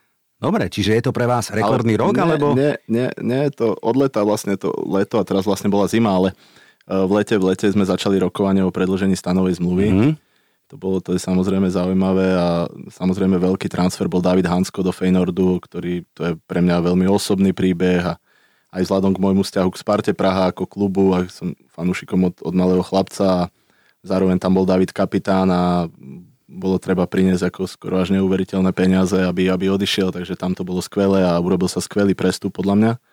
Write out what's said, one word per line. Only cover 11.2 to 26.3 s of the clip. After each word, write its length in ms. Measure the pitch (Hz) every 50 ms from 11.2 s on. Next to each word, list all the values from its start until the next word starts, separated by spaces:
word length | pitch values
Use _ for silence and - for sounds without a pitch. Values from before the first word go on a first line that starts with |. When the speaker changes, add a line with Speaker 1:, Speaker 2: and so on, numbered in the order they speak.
| - 92 92 92 92 95 95 95 98
Speaker 2:
zaujímavé 640 | 90 92 92 90 92 95 95 95 95 95 95 95 95 92
a 140 | 90 87 87 85 85 85 - - - - -
samozrejme 480 | - - 92 92 92 98 95 95 98 90
veľký 260 | 90 92 95 - -
transfer 400 | - - - 90 92 - - 98
bol 140 | 87 87 90
David 260 | 85 92 90 95 90
Hansko 380 | 85 87 90 92 - - - 95
do 80 | 92
Feyenoordu, 680 | 87 - 92 92 92 92 92 92 87 95 92 92 90 87
ktorý, 440 | - - - 87 87 87 87 87 82 -
to 100 | _ - 80
je 100 | 87 82 80 -
pre 160 | - - 90
mňa 220 | 90 90 87 87 85
veľmi 240 | 87 90 92 92 95
osobný 420 | 98 104 - - 101 95 98 95
príbeh 540 | 90 - 95 92 90 85 92 90 90 87 87
a 100 | 90 - - _ _ _ _ _ _ _ _ _ _
aj 120 | - 92 92
vzhľadom 280 | - 101 95 92 98
k 100 | 95 90
môjmu 200 | 95 98 95 98
vzťahu 280 | 95 - - 101 92 92
k 100 | - -
Sparte 320 | - - 104 104 104 -
Praha 380 | 95 - 92 95 92 95 92 90
ako 160 | - - 95
klubu, 480 | - - 98 101 98 92 98 98 95 92
a 120 | 90 90
som 280 | 92 - - 92 87 - - _ _
fanúšikom 520 | _ - 85 90 90 - - - - 92 92
od, 120 | 90 - -
od 120 | - -
malého 300 | 87 92 92 92 90 90
chlapca 420 | 90 - - 104 110 - - - 101
a 260 | 95 92 90 87 87 - _ _ _ _ _ _ _ _ _
zároveň 340 | - 90 95 95 95 92 92
tam 160 | 92 - 92
bol 140 | 92 95 95
David 260 | 92 92 92 92 -
kapitán 560 | - - 98 92 - 98 - - 95 95 92 95
a 400 | 90 90 90 90 87 87 85 85 - - 65 67 67 - - -